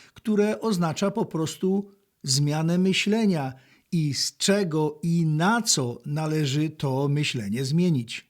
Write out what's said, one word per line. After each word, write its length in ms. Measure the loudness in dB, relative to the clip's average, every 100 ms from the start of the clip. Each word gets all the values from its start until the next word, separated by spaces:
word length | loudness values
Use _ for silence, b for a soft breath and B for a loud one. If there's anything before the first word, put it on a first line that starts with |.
| B
które 460 | -12 -2 2 2 0
oznacza 500 | -2 0 0 0 -2
po 140 | -2
prostu 680 | -4 -2 -4 -2 0 0 -2 _ _ _
zmianę 560 | -2 0 2 0 0 2
myślenia 760 | 2 2 2 2 2 0 -2 -8 b b b
i 220 | -2 0
z 220 | -2 -4 -2
czego 600 | 0 2 2 0 -2 -2
i 240 | -2 0 2
na 360 | 2 2 0
co 380 | 0 0 0 -6 -6
należy 640 | -4 -2 0 0 0 -2
to 380 | -2 -4 0 0
myślenie 560 | 0 0 -2 -4 -4
zmienić. 640 | 0 2 2 2 -2 -10 -14